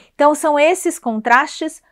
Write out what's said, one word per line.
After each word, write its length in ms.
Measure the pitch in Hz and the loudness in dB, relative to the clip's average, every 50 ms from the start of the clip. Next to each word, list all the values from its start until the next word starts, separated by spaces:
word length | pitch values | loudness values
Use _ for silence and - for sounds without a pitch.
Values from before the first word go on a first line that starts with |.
| _ _ _ | _ _ _
Então, 220 | - 285 294 302 | 0 2 2 2
são 240 | 294 - 311 294 285 | 2 0 -2 0 2
esses 400 | 294 320 370 349 - 349 320 - | 2 2 0 0 -4 -6 -8 -6
contrastes 840 | - 240 220 220 220 240 233 254 294 311 - - 330 311 - - _ _ | -6 -6 -6 -4 0 2 2 2 2 0 -6 -10 -10 -10 -10 -12 _ _